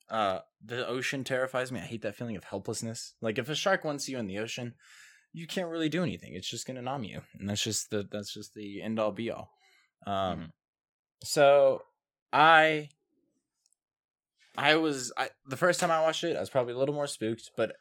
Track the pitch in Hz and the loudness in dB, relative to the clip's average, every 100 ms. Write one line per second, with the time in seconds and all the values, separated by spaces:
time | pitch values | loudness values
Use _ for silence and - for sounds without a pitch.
0 | - 110 101 92 - _ 107 120 101 117 | -8 0 0 0 -6 _ -10 -6 -4 -4
1 | 120 139 120 127 127 131 127 123 82 113 | -4 -4 -4 -2 -2 -2 -4 -6 -8 -6
2 | 110 - 120 95 - 98 107 110 113 117 | -8 -8 -8 -8 -8 -8 -6 -6 -6 -8
3 | - - 113 107 123 147 202 190 156 143 | -12 -6 -4 -2 -4 -2 0 0 0 -6
4 | 139 131 104 98 113 - 123 - - - | -6 -6 -6 -6 -6 -6 -10 -12 -20 -20
5 | - - _ 160 165 - 175 165 160 160 | -20 -20 _ -16 -8 -4 -4 0 0 0
6 | 165 85 - 82 - 117 - 127 123 139 | -2 -2 -8 -10 -8 -8 -8 -8 -6 -6
7 | 104 - - - 98 104 113 104 - 107 | -6 -10 -14 -8 -4 -2 0 -2 -2 -4
8 | 98 104 101 107 104 107 104 101 104 110 | -4 -8 -10 -12 -14 -14 -12 -8 -4 0
9 | 107 101 117 - - _ _ _ _ _ | 0 -2 -6 -6 -12 _ _ _ _ _
10 | - 98 95 85 82 - _ _ _ _ | -4 0 0 -2 -8 -16 _ _ _ _
11 | _ _ - 156 139 143 135 123 - _ | _ _ -4 6 8 8 6 4 -4 _
12 | _ _ - 139 156 160 156 156 147 _ | _ _ -2 6 10 10 8 2 -4 _
13 | _ _ _ _ _ _ _ _ _ _ | _ _ _ _ _ _ _ _ _ _
14 | _ _ _ _ _ - 139 160 160 139 | _ _ _ _ _ 0 4 6 4 0
15 | 117 - 131 _ 139 131 180 175 175 160 | -4 -4 -6 _ -10 0 2 2 2 2
16 | 160 156 170 - 98 135 123 123 135 147 | 2 0 -2 -2 0 0 0 0 0 0
17 | 143 - 110 113 - - 110 - | -4 -4 -4 -4 -8 -2 -2 -2